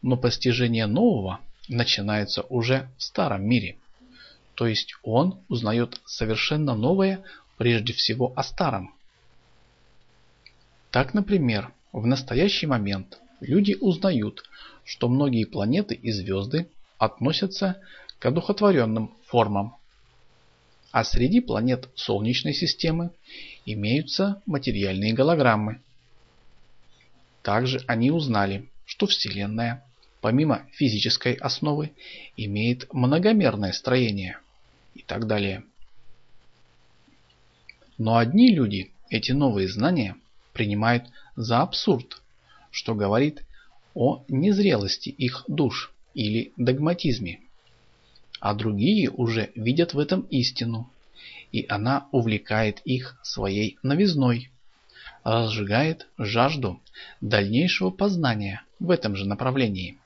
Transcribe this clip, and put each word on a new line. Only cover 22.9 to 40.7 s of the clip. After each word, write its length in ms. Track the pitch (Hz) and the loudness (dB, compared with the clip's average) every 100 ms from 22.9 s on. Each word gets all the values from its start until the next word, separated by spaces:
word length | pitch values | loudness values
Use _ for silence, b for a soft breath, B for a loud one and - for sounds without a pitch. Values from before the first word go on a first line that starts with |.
| 165 175 - B B B B - | 0 -4 -8 B B B B -10
имеются 760 | 107 104 135 156 - 196 196 - | -4 0 0 0 -2 0 -2 -4
материальные 680 | 147 - 104 98 95 104 | -4 -2 -2 -2 0 0
голограммы. 680 | 113 139 165 127 110 107 113 _ - _ - _ _ - - - - - - _ - _ _ | 2 4 4 4 4 0 -6 _ -20 _ -20 _ _ -20 -20 -20 -20 -20 -20 _ -20 _ _
Также 420 | - 104 127 127 - | -2 0 0 -4 -2
они 260 | 117 120 | 0 2
узнали, 580 | 165 143 110 98 98 - - - | 2 0 0 0 -2 -10 -20 -18
что 200 | - 202 | -4 0
Вселенная – 800 | - - 98 101 110 120 123 - _ _ _ | 0 -2 -6 -6 -4 -4 -6 -12 _ _ _
помимо 440 | 113 127 156 120 - | 0 2 2 0 -4
физической 600 | - 143 104 98 - 127 | 0 0 2 0 0 0
основы, 580 | 120 135 - 151 147 151 - B B B - | -2 -4 -2 -2 -2 -4 -10 B B B -10
имеет 560 | 107 104 117 123 - | -6 -2 0 -2 -4
многомерное 800 | 139 123 151 202 220 156 107 101 | 0 2 4 4 4 4 2 -2
строение 680 | - - 127 117 101 92 - _ _ _ _ - | -2 0 2 2 -2 -6 -10 _ _ _ _ -20
и 80 | - | -20
так 260 | - 98 110 | -10 -6 -2
далее. 360 | 107 98 98 - _ - - - - - - - _ _ _ _ _ _ _ _ _ _ _ _ - _ - | 0 -2 -4 -12 _ -20 -20 -18 -20 -20 -20 -20 _ _ _ _ _ _ _ _ _ _ _ _ -20 _ -6
Но 200 | 110 117 | 2 4
одни 360 | 117 180 247 | 4 8 8
люди 380 | 180 117 101 - - - | 8 2 0 -6 -16 -4
эти 220 | 113 - | -4 0
новые 380 | 131 139 104 95 | 2 2 2 -2
знания 480 | 101 131 175 104 - _ - _ | 0 0 0 -2 -6 _ -20 _
принимают 540 | - 104 | -4 -2